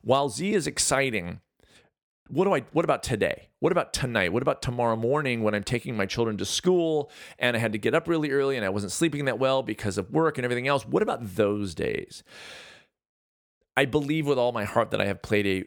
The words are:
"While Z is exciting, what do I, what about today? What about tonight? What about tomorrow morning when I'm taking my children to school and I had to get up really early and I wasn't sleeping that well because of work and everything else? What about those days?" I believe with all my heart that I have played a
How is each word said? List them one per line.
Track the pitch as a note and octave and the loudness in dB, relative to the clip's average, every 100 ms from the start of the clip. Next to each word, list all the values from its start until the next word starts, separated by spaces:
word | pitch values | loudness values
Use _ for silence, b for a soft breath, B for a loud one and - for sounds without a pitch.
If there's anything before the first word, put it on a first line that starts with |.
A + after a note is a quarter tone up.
"While | A2 C3+ C#3+ | 2 2 2
Z | G#2+ F#3+ | -2 0
is | G#3 D3 | 0 -2
exciting, | - - C3+ C3+ A2 F2 F2+ _ _ b b b _ _ _ - | -2 0 2 0 -2 -4 -10 _ _ b b b _ _ _ -6
what | C3+ | 0
do | F#3+ | 2
I, | D#3+ A#2 | 2 0
what | D#3 | 0
about | D#3 C#3 | 2 0
today? | - A2+ F2 - - _ | 0 0 0 -2 -12 _
What | D#3 | 0
about | F3 - | 2 0
tonight? | - B2+ A2+ F2+ | -4 0 2 2
What | G#2+ | 2
about | C3 C3+ | 0 -2
tomorrow | - B2 A#2 A2+ | -4 0 0 2
morning | A#2 D3 C#3 A#2 | 2 0 0 0
when | G#2+ G#2 | 0 0
I'm | |
taking | G2 A#2+ - A2 | -2 -4 -2 -4
my | F#2+ | -2
children | - A#2 G#2 | 0 0 0
to | G#2+ | -4
school | - F3 F3+ E3 D3+ D3 B B B | 0 4 4 4 0 -2 B B B
and | B2 A#2 | 0 2
I | |
had | A2+ | 0
to | G#2+ | 0
get | A2+ D3+ | 2 2
up | E3 | 0
really | E3 D3+ | -2 0
early | C3+ C3+ C3 | 0 0 0
and | G2 | 0
I | |
wasn't | G2+ G2+ | -2 -4
sleeping | - E3 C#3+ C#3 | 0 0 0 -2
that | A#2 | 0
well | C3 C3+ | 2 2
because | A#2+ A2 G#2 G2 | -2 -4 -4 -4
of | F#2 | -2
work | D3+ D#3+ D3 | 0 0 0
and | B2 | -2
everything | B2 C3 | -2 0
else? | C#3 - | -2 0
What | - | 0
about | G#3+ C3 A2 F#2 | 0 -2 -6 2
those | G#2 G#2 G2+ | 2 2 -4
days?" | D2 B1+ - - - - B B B B B B _ _ _ _ _ _ _ _ - | -4 -2 -2 -6 -18 -20 B B B B B B _ _ _ _ _ _ _ _ -2
I | C#3 | 0
believe | D3+ C#3+ D#3 C#3+ | 0 0 0 2
with | C3 | 2
all | B2 | 2
my | A#2+ G2+ | 0 0
heart | A#2+ A2 | 0 0
that | G#2+ | 0
I | G2+ | 0
have | F#2+ | -2
played | - G#2 G2+ | 0 2 2
a | F#2+ | 0